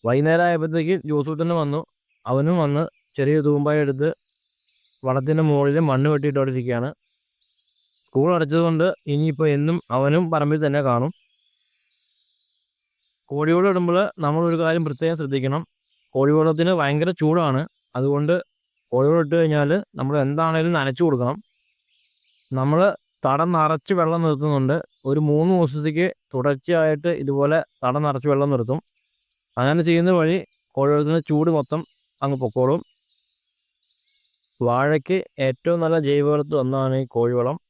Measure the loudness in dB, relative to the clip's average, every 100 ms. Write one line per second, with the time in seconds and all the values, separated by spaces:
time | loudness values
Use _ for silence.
0 | 0 0 2 2 2 0 -2 -2 -2 -4
1 | -2 -4 -2 -4 -4 -2 -2 -4 -8 _
2 | _ _ -4 -2 0 0 0 -2 -4 -10
3 | _ -4 0 2 2 0 0 0 0 -2
4 | -4 -4 _ _ _ _ _ _ _ _
5 | -4 -2 0 2 2 2 2 2 2 2
6 | 2 0 0 0 -2 -2 -4 -4 -4 -10
7 | _ _ _ _ _ _ _ _ _ _
8 | _ 0 2 0 0 0 0 2 0 -2
9 | -4 -2 -2 0 0 0 0 -2 _ -2
10 | 2 2 0 -2 0 0 0 0 0 0
11 | -2 -6 _ _ _ _ _ _ _ _
12 | _ _ _ _ _ _ _ _ _ _
13 | _ _ _ -4 0 2 2 2 0 0
14 | 0 -2 -2 0 0 0 0 0 -2 -2
15 | -4 -2 -2 0 0 -2 -6 _ _ _
16 | _ 2 4 4 4 2 2 2 0 0
17 | -2 0 0 2 2 -2 -4 _ _ -4
18 | -2 0 0 -2 -4 _ _ _ _ 0
19 | 2 2 2 2 2 2 2 0 -4 -6
20 | -2 0 0 0 0 0 0 0 -2 0
21 | 0 2 -2 -4 -12 _ _ _ _ _
22 | _ _ _ _ _ -4 0 2 2 -2
23 | _ _ -2 0 0 0 0 -2 -2 -2
24 | 0 0 0 0 0 0 0 -2 -4 _
25 | -2 0 2 2 2 2 0 -2 -4 -2
26 | -2 -4 _ -4 -2 -2 0 2 2 0
27 | -2 -4 -2 0 2 0 -2 _ -2 0
28 | -2 -2 0 2 2 0 -2 -4 _ _
29 | _ _ _ _ _ -2 0 2 2 2
30 | 2 2 2 -2 -6 _ _ -2 0 2
31 | 0 -2 0 0 2 0 -2 -6 -8 _
32 | _ _ -6 -4 -4 0 0 0 -4 _
33 | _ _ _ _ -20 _ _ _ _ _
34 | _ _ _ _ _ _ -2 0 0 -2
35 | -2 -6 -6 -4 -4 -2 -4 -2 0 0
36 | 0 0 2 0 -2 -2 -2 -2 -2 -2
37 | -2 -2 0 0 -2 -6